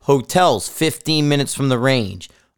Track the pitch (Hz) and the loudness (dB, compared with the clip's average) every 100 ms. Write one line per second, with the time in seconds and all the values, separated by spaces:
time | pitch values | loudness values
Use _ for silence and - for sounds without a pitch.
0 | - 139 - 180 180 110 - - 160 - | 0 0 2 2 4 2 -2 -2 -2 -2
1 | - 156 147 143 135 - 139 123 131 131 | -4 0 2 0 -2 -2 -2 0 0 0
2 | 101 95 - _ _ | -2 -8 -16 _ _